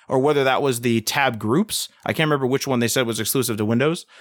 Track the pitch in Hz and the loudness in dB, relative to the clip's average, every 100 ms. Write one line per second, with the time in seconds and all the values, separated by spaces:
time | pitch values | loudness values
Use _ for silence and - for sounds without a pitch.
0 | - 131 139 143 131 120 139 117 120 113 | -4 0 2 2 4 2 2 0 0 0
1 | - 147 135 113 107 139 214 - - _ | 0 0 0 0 0 0 0 -4 -8 _
2 | - 110 156 143 131 135 - 127 117 135 | -6 -2 0 2 0 -2 0 0 0 0
3 | 117 110 107 139 120 107 107 117 143 165 | -2 -2 -2 -2 -2 -2 0 2 0 -2
4 | - - | -8 -20